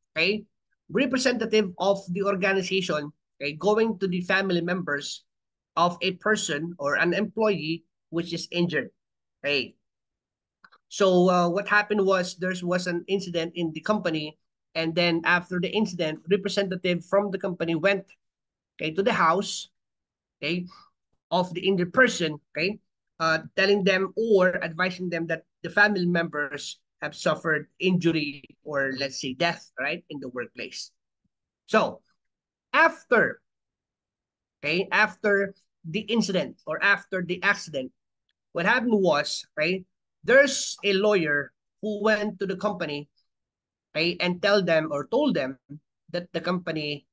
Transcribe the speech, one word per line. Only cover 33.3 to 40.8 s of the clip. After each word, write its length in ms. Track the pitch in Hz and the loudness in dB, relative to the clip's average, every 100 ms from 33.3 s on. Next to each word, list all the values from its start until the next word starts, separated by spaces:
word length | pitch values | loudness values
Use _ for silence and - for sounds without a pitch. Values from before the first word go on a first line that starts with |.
| - _ _ _ _ _ _ _ _ _ _ _ _ | -2 _ _ _ _ _ _ _ _ _ _ _ _
okay, 280 | 147 165 - | -4 -2 0
after 640 | 180 208 - 214 202 196 - _ _ | 2 2 0 0 2 0 -6 _ _
the 160 | 165 175 | -8 -8
incident 600 | - 226 190 185 131 - - | -2 0 0 0 -2 -8 -8
or 160 | 156 | -2
after 400 | 196 202 - 185 | 2 0 0 -6
the 180 | 170 180 | -4 -2
accident, 500 | 196 196 - 143 127 _ _ _ _ _ _ | 0 0 -2 -8 -8 _ _ _ _ _ _
what 140 | - 175 | -2 0
happened 340 | 247 240 214 | 2 2 2
was, 460 | 185 147 147 - - - | 4 2 0 -6 -10 -4
okay, 280 | 156 190 185 _ _ _ | -2 -2 -6 _ _ _
there's 520 | - 254 285 - - - | 4 6 6 2 -6 -4